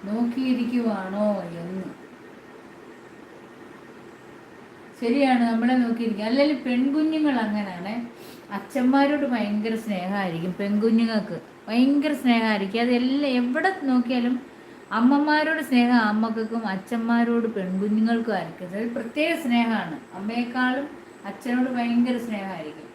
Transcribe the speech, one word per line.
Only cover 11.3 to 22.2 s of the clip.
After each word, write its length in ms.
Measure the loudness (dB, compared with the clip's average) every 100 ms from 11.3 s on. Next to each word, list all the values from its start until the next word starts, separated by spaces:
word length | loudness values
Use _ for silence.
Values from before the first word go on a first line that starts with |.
| -10 -12 -18 -2
ഭയങ്കര 440 | 2 4 4 2 0
സ്നേഹമായിരിക്കും. 580 | 4 4 4 0 0 0
അതെല്ലാം 500 | 2 2 2 0 2 0
എവിടെ 320 | 0 2 0 0 2
നോക്കിയാലും 440 | 2 2 0 0 -2 -6 -20 -20 -20 -6 2
അമ്മമാരോട് 640 | 4 6 4 2 2 -2 2
സ്നേഹം 300 | 4 6 4 4
ആൺമക്കൾക്കും 600 | 2 0 -2 -4 -4 -4
അച്ഛന്മാരോട് 800 | -6 -4 -4 2 2 4 2 0
പെൺകുഞ്ഞുങ്ങൾക്കും 800 | -4 -4 -2 0 2 2 2 0 -4
ആയിരിക്കും. 280 | -4 -12 -10
അത് 260 | -6 -6 -6
പ്രത്യേക 440 | -6 -2 -2 0
സ്നേഹമാണ്. 520 | 2 2 2 0 -4 -10 -14 -10
അമ്മയെക്കാളും 720 | -6 -4 -4 -2 0 -2 -6 -12 -20 -14 -14
അച്ഛനോട് 400 | -10 -4 -2 0 -2
ഭയങ്കര 400 | 0 2 2 0